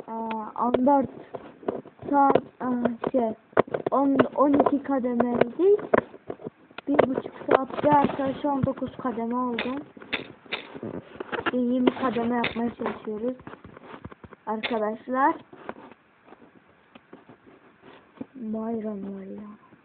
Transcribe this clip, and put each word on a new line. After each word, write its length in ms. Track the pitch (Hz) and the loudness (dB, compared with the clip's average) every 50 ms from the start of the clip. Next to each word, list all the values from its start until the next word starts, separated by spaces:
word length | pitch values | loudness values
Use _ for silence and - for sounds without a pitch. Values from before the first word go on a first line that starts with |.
| - - | -10 -10
e, 40 | 226 226 226 226 220 220 214 214 - - | -10 -8 -6 -6 -6 -6 -8 -8 -4 -2
on 140 | 220 240 247 | 0 0 2
dört 360 | 247 254 277 285 277 262 - - - - - - - - - - - - - - - - - - - - - | 4 4 6 6 6 4 2 -4 -12 -18 -16 -16 -16 -16 -16 -20 -8 -8 -6 -6 -6 -10 -14 -18 -14 -6 0
saat, 280 | 285 285 277 277 277 - | 4 4 4 4 4 2
e, 720 | - - - _ - 254 247 240 240 240 233 233 - - | -2 -2 -8 _ -4 -4 -2 0 0 -2 -2 -2 -4 -2
şey, 220 | - 262 233 220 220 - _ _ - - - - - - - - | 0 0 0 0 -2 -6 _ _ 2 2 2 2 -4 -6 -4 0
on, 260 | - 262 277 277 269 262 254 - - | 0 2 2 4 4 4 2 2 2
on 180 | - 262 294 277 | 2 4 4 6
iki 300 | 285 269 - 294 277 - | 4 4 4 2 0 -2
kademeydi. 960 | - 277 269 233 247 247 233 240 240 240 233 240 240 233 - 339 392 403 - - - - - - - - - - - - - - - - _ - _ - - - - | -2 -2 -2 0 -2 0 0 0 0 2 0 0 0 0 2 4 4 4 4 4 0 0 0 0 -4 -12 -20 -16 -14 -14 -12 -12 -12 -14 _ -20 _ -20 -12 -4 0
Bir 100 | 285 294 - 247 | 4 4 4 4
buçuk 260 | 262 247 - - - - - - | 2 -2 -4 -6 -10 -10 2 4
saatte 420 | 269 262 269 - - - - 294 | 4 4 4 2 -2 0 4 6
arkadaşlar 600 | 294 285 285 294 - - 269 269 254 - - 294 | 6 8 6 4 2 0 -2 -4 -2 -2 0 0
on 140 | 277 269 254 | 0 2 0
dokuz 320 | 269 262 - 269 240 - - | 0 0 -2 -6 -8 -8 -6
kademe 380 | - 254 214 220 233 233 240 | -6 -4 -4 -2 -4 -2 -2
oldum. 400 | 247 254 247 240 226 - 240 262 294 311 - - - - - - - - - - - _ - - - - - - - - - - - - - - - - - - - - - - | -2 -2 -2 -2 -4 -4 -4 -6 -8 -10 -12 -18 -20 -12 -10 -10 -10 -10 -12 -18 -20 _ -12 -12 -12 -12 -14 -14 -12 -10 -10 -10 -10 -12 -14 -14 -12 -10 -8 -8 -6 -4 -2 -2
Yirmi 420 | 254 247 240 247 262 247 254 - | 0 0 2 2 4 4 2 2
kademe 400 | - 262 262 208 233 233 233 247 | 2 -2 -2 0 0 0 0 0
yapmaya 400 | 240 233 - - 226 233 240 - | 0 0 0 -2 -2 -4 -4 -4
çalışıyoruz. 640 | - 233 220 214 - - 220 214 208 226 254 254 254 - - - - - - - - - - - - - - - - - - - - _ | -4 -6 -6 -6 -6 -8 -8 -6 -4 -4 -4 -4 -6 -10 -16 -18 -16 -18 -20 -20 -20 -20 -18 -18 -16 -16 -18 -18 -18 -20 -20 -20 -14 _
Arkadaşlar. 880 | 214 220 220 214 - 247 220 214 214 226 240 - 254 254 262 277 311 330 - - - - - - - - - - - - _ _ _ _ _ _ - - _ - - _ - _ _ _ _ _ _ _ - _ _ - - _ - - - _ - - - _ _ _ _ _ - - - - _ _ - - - _ | -6 -6 -4 -4 -4 -2 -2 -2 -2 -4 -6 -6 -4 0 2 4 4 2 0 -6 -16 -20 -16 -14 -14 -14 -14 -18 -20 -20 _ _ _ _ _ _ -20 -20 _ -20 -20 _ -20 _ _ _ _ _ _ _ -20 _ _ -20 -20 _ -20 -20 -20 _ -20 -20 -20 _ _ _ _ _ -20 -20 -20 -20 _ _ -18 -18 -16 _
Bayram 680 | 269 226 214 214 220 220 226 233 226 208 220 214 196 196 | -12 -8 -6 -6 -6 -4 -4 -4 -4 -4 -6 -6 -6 -8
var 220 | 196 196 196 190 | -10 -10 -10 -12
ya. 220 | 196 202 202 214 208 214 - - - - _ | -12 -12 -14 -14 -16 -18 -20 -20 -20 -20 _